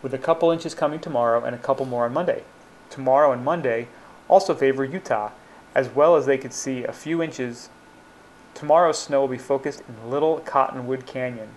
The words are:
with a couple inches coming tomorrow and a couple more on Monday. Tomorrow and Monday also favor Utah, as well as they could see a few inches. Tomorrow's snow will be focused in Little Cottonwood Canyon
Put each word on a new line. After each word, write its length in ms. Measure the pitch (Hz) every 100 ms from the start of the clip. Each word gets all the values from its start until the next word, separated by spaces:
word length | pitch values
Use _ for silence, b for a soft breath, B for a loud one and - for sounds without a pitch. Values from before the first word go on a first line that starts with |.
with 120 | 135
a 40 | 131
couple 320 | 165 165 165
inches 240 | 165 165
coming 260 | - 151 151
tomorrow 440 | 170 131 117 117
and 100 | 120
a 40 | 123
couple 280 | - 131 131
more 180 | 120 120
on 80 |
Monday. 280 | 139 180 - - - - - -
Tomorrow 420 | - 131 135 147
and 120 | 123
Monday 420 | 131 170 131 117 120 B B B -
also 280 | 185 190 147
favor 280 | 135 135
Utah, 460 | 135 180 - 110 104 - B B B
as 140 | 131 123
well 280 | 120 156 165
as 100 | 131
they 100 | 135
could 160 | 131
see 300 | - 139 131
a 100 | 117
few 300 | - 151 165
inches. 460 | 160 - 123 117 - - - - - - - - -
Tomorrow's 440 | - 147 160 170 156
snow 220 | - 139
will 80 | 135
be 100 | 127
focused 440 | - 139 147 - -
in 220 | 113 113
Little 300 | 143 156 160
Cottonwood 680 | - 139 135 131 123 131 127
Canyon 440 | 131 127 120 107